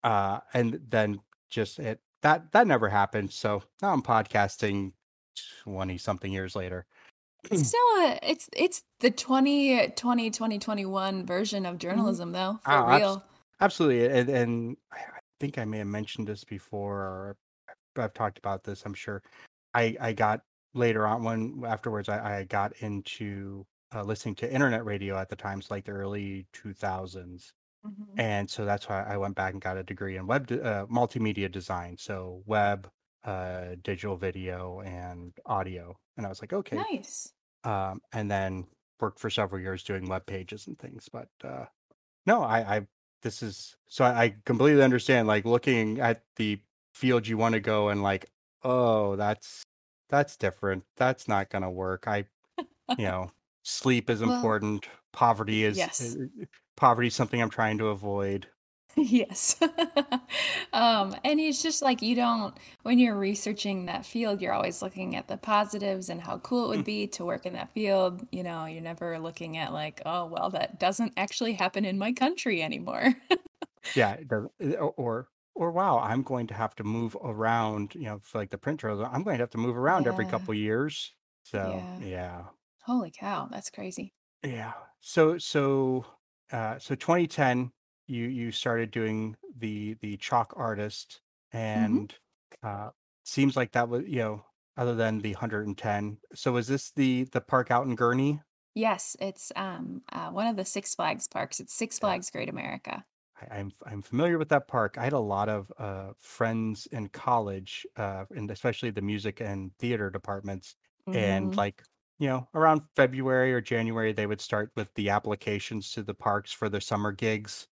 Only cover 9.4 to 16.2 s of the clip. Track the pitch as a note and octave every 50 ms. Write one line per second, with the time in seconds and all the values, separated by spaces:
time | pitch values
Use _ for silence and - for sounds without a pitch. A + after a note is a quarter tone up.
9.4 | C4 C#4+ C#4+ C#4+ C#4 C#4 C4 A#3+ G3+ - - - - A#3+ A#3+ A#3+ A3+ A3 G#3+ -
10.4 | A3+ A3+ G#3+ G3+ G3+ - G#3+ G#3 G3 F#3+ F#3+ G3 F#3+ G3 F#3+ F#3+ F3+ F#3 F3+ F3+
11.4 | G#3+ G3+ G#3 G3+ F#3+ F3+ F3 E3+ - E3+ F#3 G3+ G3+ G#3+ F#3+ E3+ F3 E3+ F3 F3+
12.4 | F#3 F#3+ G#3 A3 - - C#3+ C#3+ B2 A#2 B2+ D3 G#3+ G3 G3 G3 - - _ _
13.4 | _ _ _ _ F#3+ G3+ - - F3 D3 B2+ A#2+ A#2 B2 C#3 B2 B2 B2 C#3 B2
14.4 | A#2+ A#2 A#2 A#2 A#2 A#2 B2+ - _ _ - - - - - - _ _ _ _
15.4 | - C#3 C#3 - A#2 G#2+ A2 G#2+ G#2 G2+ G2+ G#2+ G#2+ G#2 - -